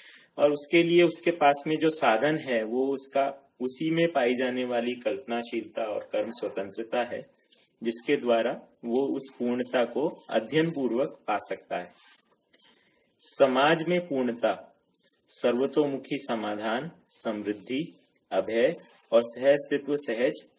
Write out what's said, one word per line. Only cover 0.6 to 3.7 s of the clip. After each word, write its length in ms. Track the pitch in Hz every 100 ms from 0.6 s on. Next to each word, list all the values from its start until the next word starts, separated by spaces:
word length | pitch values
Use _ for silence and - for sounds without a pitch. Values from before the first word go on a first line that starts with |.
| - 170
लिए 200 | 170 170
उसके 280 | 170 - 175
पास 320 | 165 143 143 156
में 100 | 156
जो 120 | 156
साधन 480 | 156 127 113 143 156
है 260 | 131 117
वो 300 | 110 123 135
उसका, 640 | 135 - 135 139 - _ -
उसी 300 | 127